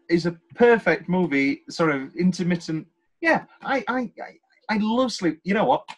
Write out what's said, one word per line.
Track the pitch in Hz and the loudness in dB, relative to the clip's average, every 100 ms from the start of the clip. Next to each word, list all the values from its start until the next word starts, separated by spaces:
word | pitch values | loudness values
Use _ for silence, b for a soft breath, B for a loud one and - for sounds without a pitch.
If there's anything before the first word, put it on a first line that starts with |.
| - | -2
is | 170 | 0
a | 170 170 _ | 0 -6 _
perfect | - 240 226 - 160 - | 2 4 6 2 -2 0
movie, | 185 170 139 139 139 - | 0 2 2 0 -2 -6
sort | - 160 | -2 0
of | 139 135 160 | 0 -4 -2
intermittent. | 185 180 175 170 - 156 - _ _ _ | 0 0 -2 -2 -4 -8 -8 _ _ _
Yeah, | 330 302 - _ | 0 0 -2 _
I, | - 269 202 | -4 -4 -4
I, | 254 | -6
I, | 226 - - - _ _ - | -6 -10 -18 -18 _ _ -4
I | 214 | -2
love | 214 240 254 | 0 0 0
Sleep. | - 175 151 | -2 -4 -4
You | 180 | -2
know | 214 135 | 0 2
what? | 147 - | 0 -2